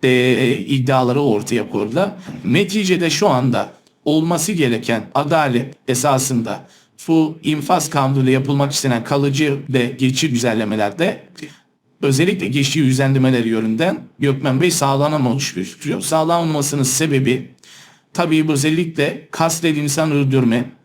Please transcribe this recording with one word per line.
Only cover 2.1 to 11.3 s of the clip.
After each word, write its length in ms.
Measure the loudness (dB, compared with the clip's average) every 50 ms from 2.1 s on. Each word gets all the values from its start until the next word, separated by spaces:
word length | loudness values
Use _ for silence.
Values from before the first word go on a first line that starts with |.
| -4 -10 -14 -14 -14 -8 -4
Neticede 640 | 0 2 2 2 2 0 -2 0 2 0 2 2 0
şu 200 | 0 2 2 2
anda 440 | 2 4 2 2 0 0 -2 -4 -8 -20 _ _ _ _ _
olması 460 | 0 2 2 2 2 0 -2 -2 -2
gereken 520 | 0 0 2 0 0 -2 -2 -2 -2 -4 -4 -4 -4
adalet 600 | -4 -2 0 2 2 2 2 0 -2 -2 -4 -10 _ _ -4
esasında 800 | -4 0 2 2 2 2 0 0 -2 -2 -2 -4 -8 -10 -12 -20 -20 -20 _ _ _ _ -4 0
bu 300 | 2 2 2 2 -2 -6 -4
infaz 460 | -4 -2 -2 0 0 0 0 0 -2
kanunuyla 420 | -2 0 0 2 2 2 2 4
yapılmak 400 | 2 2 2 0 0 0 0 0
istenen 320 | -2 -2 -2 0 -2 -2 -2
kalıcı 540 | -2 -2 0 0 0 0 0 0 0 0 -4 -4 -2
ve 260 | 0 0 0 0 -2 0
geçici 340 | 0 0 0 0 -2 0
düzenlemelerde 920 | 0 0 0 0 0 0 -2 -2 -2 -2 -2 -2 -2 -2 -2 -2 -2 -6 -12 -20